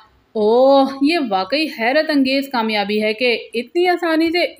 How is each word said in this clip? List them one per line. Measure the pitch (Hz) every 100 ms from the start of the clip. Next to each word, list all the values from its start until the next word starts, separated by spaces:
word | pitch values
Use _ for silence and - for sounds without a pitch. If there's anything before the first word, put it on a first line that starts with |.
| - _ _ 220
"ओह, | 208 240 269 277 269 269
ये | 285 339
वाकई | 254 190 190 285 311
हैरत | 233 226 285 311
अंगेज | 294 262 277 269
कामयाबी | 240 220 208 202 214
है | 214
कि | 220 247 220 - 226
इतनी | 247 349 359
आसानी | 349 349 311 330
से | 349 311